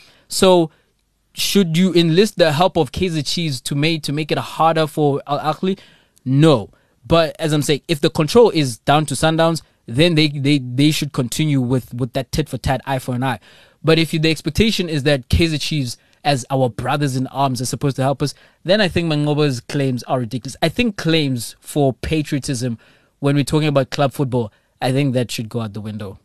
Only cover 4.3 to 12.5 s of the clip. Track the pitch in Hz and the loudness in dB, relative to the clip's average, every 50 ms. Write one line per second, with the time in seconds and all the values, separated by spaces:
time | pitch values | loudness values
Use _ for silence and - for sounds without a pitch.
4.3 | 156 135 120 - - - 160 165 156 160 156 147 - 160 151 143 139 143 - - | -4 -4 -4 -4 -2 2 2 2 4 2 0 0 0 0 0 0 0 -2 -4 -6
5.3 | 143 - - 151 151 - 196 190 196 - - - _ _ _ _ _ _ - 127 | -6 -4 -2 -4 -4 -2 -2 -4 -4 -4 -8 -16 _ _ _ _ _ _ -4 0
6.3 | 131 139 156 160 139 110 98 - _ _ _ _ _ _ - 113 165 170 160 147 | 4 4 6 6 4 4 0 -4 _ _ _ _ _ _ -4 0 2 2 2 0
7.3 | - - 160 156 151 151 131 - 147 131 - - 170 143 - 156 - - 156 - | -2 -4 -4 -2 0 0 0 0 -2 -2 -2 -4 -2 0 0 0 0 0 -2 4
8.3 | - 240 240 196 - 160 143 127 113 - _ - 139 156 151 - 151 - 160 160 | 6 6 6 6 4 2 0 -2 -4 -2 _ 2 2 2 2 0 -2 0 0 2
9.3 | 160 160 165 165 165 156 - _ _ _ _ - 117 135 170 175 165 151 156 147 | 2 2 2 2 0 -2 -6 _ _ _ _ -4 0 2 2 4 4 4 2 2
10.3 | 143 147 131 143 147 139 127 123 123 131 147 156 151 - 156 143 - - 127 113 | 0 -2 0 2 0 0 0 -2 0 2 2 2 2 0 -4 -4 -4 -4 -4 -2
11.3 | - - 156 151 143 135 123 120 131 127 - - 120 120 135 120 - 135 123 - | -2 -2 0 0 0 0 0 0 -2 -2 -2 -6 -6 -6 -6 -4 -4 -6 -6 -4
12.3 | - 156 147 - | -4 -4 -4 -4